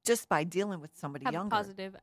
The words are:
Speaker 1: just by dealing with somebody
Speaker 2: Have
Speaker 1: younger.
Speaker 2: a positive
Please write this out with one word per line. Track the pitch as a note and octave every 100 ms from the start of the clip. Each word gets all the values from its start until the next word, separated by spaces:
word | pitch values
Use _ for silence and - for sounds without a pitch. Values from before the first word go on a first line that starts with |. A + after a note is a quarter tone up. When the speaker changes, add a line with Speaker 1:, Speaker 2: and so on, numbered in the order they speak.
| -
Speaker 1:
just | A#3 -
by | D#3+
dealing | D#3+ E3+ G3+ F#3
with | D3+ -
somebody | D3 C#3+ C3+
Speaker 2:
Have |
Speaker 1:
younger. | E3 G3+ G#3+
Speaker 2:
a |
positive | G3+ F#3+ F#3+ F#3+